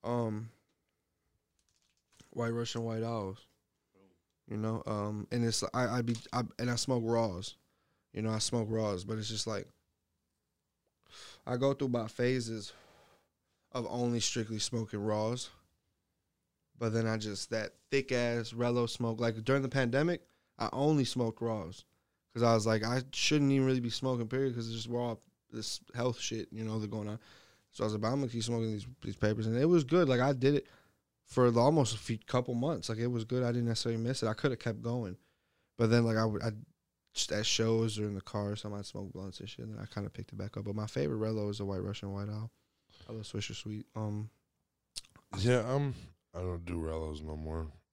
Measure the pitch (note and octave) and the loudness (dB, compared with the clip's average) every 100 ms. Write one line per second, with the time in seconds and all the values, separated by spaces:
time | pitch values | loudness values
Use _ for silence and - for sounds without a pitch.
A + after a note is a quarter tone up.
0 | A2 A#2+ A#2 G#2+ A2+ - _ _ _ _ | -2 0 0 -2 -8 -16 _ _ _ _
1 | _ _ _ _ _ _ _ _ _ _ | _ _ _ _ _ _ _ _ _ _
2 | _ _ - - A#2 A#2 A#2 A#2 A2+ A2+ | _ _ -14 -4 -2 -2 -4 -4 -2 -2
3 | A2+ A#2 G2 F#2+ _ _ _ _ _ F#2 | -2 -2 -4 -8 _ _ _ _ _ _
4 | G2 _ _ _ - G#2+ A2 A2+ - G#2+ | _ _ _ _ -8 -4 -2 -2 -2 -4
5 | G#2 G#2 G#2 A#2+ A#2 A2+ - B2+ B2 A#2+ | -2 -6 -4 0 0 0 -2 0 0 0
6 | A#2 A2+ - B2+ A2+ - B2 A#2+ - B2 | -2 -2 -4 -4 -4 -4 -4 -2 0 0
7 | A2+ A#2 A2+ F2+ G2 - _ _ _ _ | 2 2 2 -2 -10 -14 _ _ _ _
8 | _ - A2 A2 - A#2+ A2 A2 G#2+ F#2+ | _ -4 -2 0 0 0 0 0 0 -2
9 | G2 A2 G#2 A2 - G#2 - _ _ _ | -4 -6 -4 -4 -4 -4 -8 _ _ _
10 | _ _ _ _ _ _ _ _ _ _ | _ _ _ _ _ _ _ _ _ _
11 | _ - - - - B2 C#3 C#3 C3+ A#2+ | _ -20 -20 -14 -4 2 2 2 0 0
12 | A2+ - B2 C3 A2+ A2+ G2 - - - | -2 0 2 2 0 -6 -8 -16 -20 -20
13 | _ _ _ _ _ _ _ B2+ A#2 B2 | _ _ _ _ _ _ _ -6 -4 0
14 | A#2+ A#2+ - - A2 A2 - A#2+ A2 G#2+ | 2 2 0 -2 -4 -2 -2 -2 -4 -2
15 | G#2+ G#2+ A2 B2 - - _ _ _ _ | 0 0 0 -2 -8 -14 _ _ _ _
16 | _ _ _ _ _ _ _ - A#2 A2+ | _ _ _ _ _ _ _ -4 0 2
17 | A2+ A2+ G#2+ G2 - A2 G#2 _ _ C#3 | 0 0 -4 -6 -4 -4 -4 _ _ 0
18 | C3+ B2+ A#2+ A#2 A2+ A2+ A#2+ A#2+ A#2 - | 2 0 2 0 -4 -2 2 2 0 0
19 | A#2+ A2+ A#2 A2+ A2 C3+ C3+ C3+ B2 C3 | -2 0 0 0 0 2 2 2 2 4
20 | D#3+ F3 _ _ _ - A2 - C#3+ D#3 | 2 0 _ _ _ -6 -4 2 4 4
21 | B2 B2+ A#2 A2 A#2 A2 E2+ F#2 - _ | 4 2 -2 0 -2 -2 -6 -12 -20 _
22 | _ _ _ A#2 A#2 A2+ G#2+ A2 G#2+ B2+ | _ _ _ 2 6 6 6 2 2 -2
23 | C3 - - D3+ C#3+ C3+ C3 C3 A#2+ A2 | -2 0 4 6 6 6 6 4 0 0
24 | C3 B2+ A2+ C3 C3+ A#2+ A2+ A2+ A#2 A#2+ | 0 0 0 0 0 -2 -4 -6 -4 -2
25 | A#2+ A2+ _ _ _ A#2+ A2 - - B2 | -2 -4 _ _ _ -8 -6 -8 -10 -2
26 | B2 A#2 - A2+ - A2 A2+ A2 G#2+ A2 | 0 0 -4 -4 -6 -6 -4 -2 -2 -4
27 | G#2 A2 - - - _ _ - A2 G#2+ | -6 -8 -12 -20 -20 _ _ -4 -2 0
28 | A2 C3+ C3+ A#2 A2+ A#2 A2+ G#2+ G2+ - | 0 0 -2 -2 -2 -2 -2 -4 -8 -10
29 | - G2 G#2 G#2+ A2 A#2 D3+ F3 C3 E3+ | -10 0 0 2 0 2 6 6 6 4
30 | D#3+ B2 C3 C3+ C3+ C#3+ - - _ _ | 6 6 4 4 4 4 0 -20 _ _
31 | _ _ _ - B2 A#2 B2 D#3 A#2+ A2 | _ _ _ 6 6 8 6 6 4 0
32 | - A2+ - B2 B2 A#2 C3+ D3 - A2 | -4 -6 0 -2 0 0 0 -2 -4 -2
33 | A#2+ A#2+ A2+ B2+ B2 A#2+ A#2 A2+ A#2+ A2+ | 0 -2 -2 0 2 2 0 0 0 0
34 | A2+ B2+ A2+ G#2+ D3 B2 - A2 A#2 B2 | 0 0 0 2 0 0 -4 -4 -4 -4
35 | G#2+ F2+ _ _ _ _ _ - A2+ A#2+ | -4 -8 _ _ _ _ _ 2 6 6
36 | A#2 A2 A2 G#2 A2+ G#2+ - _ _ _ | 6 4 2 0 -4 -6 -12 _ _ _
37 | _ - - G2+ A2 - A2+ A2+ A2+ G#2+ | _ -6 -2 0 2 2 4 4 2 0
38 | G#2+ G2+ - G#2+ G2+ G2+ G#2+ G2+ G2 G2+ | -2 -4 -4 -4 -2 -4 -6 -8 -8 -10
39 | G2 F#2 F#2+ F2+ G2 - A2+ G#2+ G#2 - | -10 -10 -10 -10 -12 -12 -12 -10 -8 -6
40 | G2+ - G2 G2+ G2 - G#2 G#2 G#2+ - | -6 -8 -12 -8 -8 -6 -6 -4 -4 -2
41 | D3 A#2 G#2+ A2 G#2 G#2 G2+ F#2+ F#2+ G2+ | -2 0 -2 -2 -2 -4 -4 -4 -4 -6
42 | G2 G2 G#2 G#2+ A2+ _ _ _ _ - | -6 -6 -6 -6 -10 _ _ _ _ -20
43 | - A2+ G#2 A#2 - G#2+ - G#2+ - - | -12 -12 -8 -6 -6 -8 -8 -8 -10 -6
44 | G#2+ G#2 G#2+ _ _ _ _ _ _ - | -4 -4 -6 _ _ _ _ _ _ -14
45 | - - _ - G#2 B2 A2 C3+ C#3+ F2+ | -12 -20 _ 0 4 4 4 0 0 -4
46 | - - _ E2+ F2+ F2 F2 E2+ D#2+ D#2+ | -12 -20 _ -8 -4 -6 -4 -4 -2 -4
47 | D#2+ D2+ D#2 D#2 D#2 D#2+ D#2+ - _ | -4 -6 -8 -6 -4 -4 -6 -10 _